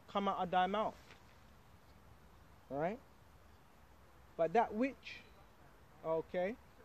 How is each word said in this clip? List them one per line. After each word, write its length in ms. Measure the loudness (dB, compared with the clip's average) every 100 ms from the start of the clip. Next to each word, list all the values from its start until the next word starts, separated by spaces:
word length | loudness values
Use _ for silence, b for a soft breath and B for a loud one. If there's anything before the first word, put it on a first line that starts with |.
| -6
come 160 | -2 0
out 100 | 0
of 120 | 2
thy 160 | 2 4
mouth. 280 | 2 -2 -4 -16 -20 -20 -20 -20 -20 -20 -20 -20 -20 -20 -20 -20 -20 -20 -20 -10
Right? 300 | -2 -2 -4 -12 -20 -20 -20 -20 -20 -20 -20 -20 -20 -20 -20 -10 0
But 160 | 2
that 200 | 4 2
which, 480 | 2 -2 -2 -14 -16 -18 -20 -20 -20 -20 -20 -20 -10 -2
okay, 500 | -2 0 -2 -2 -4 -14 -20